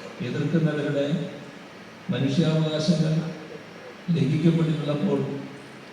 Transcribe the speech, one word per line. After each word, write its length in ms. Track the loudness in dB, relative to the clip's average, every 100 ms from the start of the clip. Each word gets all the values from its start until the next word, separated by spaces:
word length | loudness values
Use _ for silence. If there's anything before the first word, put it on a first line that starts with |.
| -14 -8 -4
എതിർക്കുന്നവരുടെ, 760 | -2 2 4 4 2 0 0 2 0 -2 -8 -14 -16 -18 -18 -18 -14 -4
മനുഷ്യാവകാശങ്ങൾ 1000 | 0 2 4 4 4 2 2 2 4 4 2 0 -8 -12 -14 -14 -16 -16 -12 -2 2
ലംഘിക്കപ്പെട്ടിട്ടുള്ളപ്പോൾ 1040 | 4 4 6 6 4 2 0 0 2 2 0 -4 -8 -14 -16 -18 -18